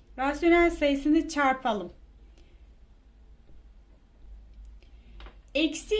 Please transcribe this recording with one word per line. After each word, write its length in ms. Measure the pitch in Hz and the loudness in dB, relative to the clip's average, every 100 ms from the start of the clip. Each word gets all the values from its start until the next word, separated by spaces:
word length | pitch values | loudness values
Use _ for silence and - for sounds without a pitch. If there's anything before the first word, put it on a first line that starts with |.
| - - | -18 -4
rasyonel 520 | 277 294 339 349 339 | -4 2 4 6 4
sayısını 600 | 330 285 277 302 320 302 | 2 0 2 2 2 2
çarpalım. 640 | 294 277 262 247 214 180 - - - - - - - - - - - - - - - - - - - - - _ - - - - - - - - - - - - - - 277 | 0 0 2 -2 -2 -6 -14 -20 -20 -20 -20 -20 -20 -20 -20 -20 -20 -20 -20 -20 -20 -20 -20 -20 -20 -20 -20 _ -20 -20 -20 -20 -20 -20 -20 -20 -20 -20 -20 -20 -20 -8 -2
Eksi 400 | 311 - - | -2 -2 -4